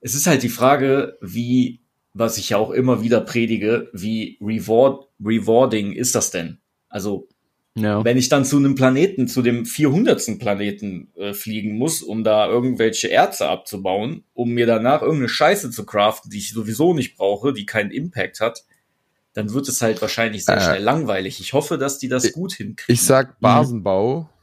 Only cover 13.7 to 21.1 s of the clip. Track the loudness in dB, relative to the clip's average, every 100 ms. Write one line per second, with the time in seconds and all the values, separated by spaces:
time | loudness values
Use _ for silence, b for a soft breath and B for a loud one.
13.7 | -8 -4 -2 -4 -8 _ -6 -4 0 2
14.7 | 2 2 0 0 0 -2 2 2 2 -2
15.7 | -10 -6 2 2 0 -10 -10 -8 -8 -6
16.7 | 0 2 2 -2 _ -2 0 -2 -4 -4
17.7 | -2 -2 -4 -8 -6 -6 -2 -4 -4 _
18.7 | _ _ _ _ _ _ -8 -4 -4 -4
19.7 | -2 -2 -2 -4 -2 -4 -2 0 2 2
20.7 | 2 0 0 0